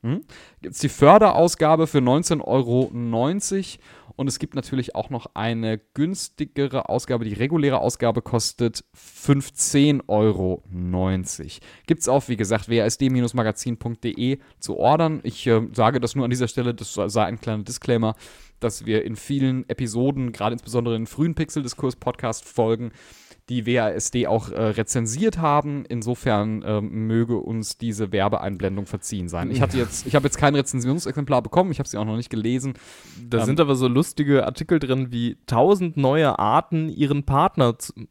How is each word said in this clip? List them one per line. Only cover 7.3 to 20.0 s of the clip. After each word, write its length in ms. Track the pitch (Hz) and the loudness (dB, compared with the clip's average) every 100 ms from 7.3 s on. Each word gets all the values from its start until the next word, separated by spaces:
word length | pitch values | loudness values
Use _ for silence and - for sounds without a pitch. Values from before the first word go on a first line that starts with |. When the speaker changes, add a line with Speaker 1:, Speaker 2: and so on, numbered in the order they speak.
Speaker 1:
reguläre 460 | 101 127 165 143 131 | -2 0 2 2 2
Ausgabe 420 | 110 - 117 113 | 0 0 0 0
kostet 640 | - 120 - - 120 - - | -2 -2 -2 -2 -2 -2 -16
fünfzehn 1080 | _ - - - 139 139 - - 143 143 143 - | _ -20 -12 2 2 2 -4 0 4 4 4 2
Euro 540 | 104 110 95 92 92 - | 2 4 4 0 -2 -6
neunzig. 920 | 90 90 90 92 95 90 - 78 - - - - | -8 -2 0 0 0 -4 -10 -12 -16 -20 -20 0
Gibt's 220 | 165 - | 0 4
auf, 180 | 135 - | 2 2
wie 80 | 117 | -4
gesagt, 320 | 101 110 98 | 0 0 2
W 140 | 117 | 2
A 40 | 107 | 2
S 120 | - | 2
D 120 | 135 | 0
Magazin 680 | 127 120 127 110 107 - 117 | 2 0 0 -2 -2 -6 -6
punkt 260 | 120 117 | -6 -6
D 80 | 117 | -6
E 280 | - 123 135 _ _ | -2 -2 -2 _ _
zu 160 | - - | -8 0
ordern. 460 | 113 151 165 156 | 2 4 2 -2
Ich, 240 | - - - | -6 -4 2
äh, 140 | 113 113 | 2 2
sage 300 | - 113 135 | 2 2 2
das 140 | 117 135 | -2 -2
nur 100 | 123 | -2
an 60 | |
dieser 180 | 123 120 | 0 -2
Stelle, 240 | - 123 | -2 -2
das 200 | 117 107 | -4 -8
sei 300 | - 98 107 | -4 -2 0
ein 160 | 101 110 | 0 -2
kleiner 240 | - 107 | -6 -6
Disclaimer, 520 | 101 123 - 117 113 110 - - - _ | -6 -8 0 2 2 -2 -12 -20 -20 _
dass 260 | 117 - 110 | -4 -4 -2
wir 200 | 110 - | -2 -2
in 100 | 107 | -8
vielen 540 | - 143 135 131 - | -4 0 0 0 -4
Episoden, 640 | - 123 107 | -6 -4 0